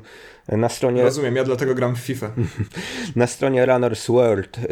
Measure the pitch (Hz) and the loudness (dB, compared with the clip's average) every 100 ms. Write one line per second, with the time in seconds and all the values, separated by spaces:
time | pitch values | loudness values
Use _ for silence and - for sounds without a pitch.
0 | - - - - - 107 117 - 127 123 | -4 -20 -20 -18 -4 0 0 0 0 4
1 | 123 139 127 131 131 123 131 127 123 120 | 2 2 0 0 0 0 0 0 0 -2
2 | - 120 107 120 98 - 104 175 190 262 | -6 -6 -6 -4 -4 -4 -8 -8 -10 -8
3 | 220 127 123 - 139 127 127 127 123 107 | -4 0 0 0 0 2 4 4 2 -2
4 | - 120 117 98 95 - 101 | 0 4 4 2 -2 -6 -4